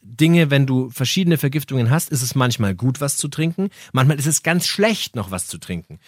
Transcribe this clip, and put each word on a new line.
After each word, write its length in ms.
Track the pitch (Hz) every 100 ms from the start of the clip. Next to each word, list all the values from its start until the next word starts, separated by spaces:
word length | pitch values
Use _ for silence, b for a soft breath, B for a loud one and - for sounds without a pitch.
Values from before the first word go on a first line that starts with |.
Dinge, 480 | 98 117 160 170 151
wenn 160 | 139 135
du 240 | 131 127
verschiedene 480 | - 127 - 180 160
Vergiftungen 500 | 143 151 143 131 117
hast, 200 | 156 -
ist 100 | 143
es 140 | 123 135
manchmal 400 | 123 117 101 95
gut, 260 | 127 127
was 160 | 143 -
zu 120 | 147
trinken, 400 | 147 160 165 196 B B
manchmal 260 | 131 131 151
ist 80 | 143
es 160 | -
ganz 240 | 160 175 -
schlecht, 480 | - 214 214 - 120
noch 160 | 90
was 160 | 92 -
zu 100 | 85
trinken. 400 | - 87 - -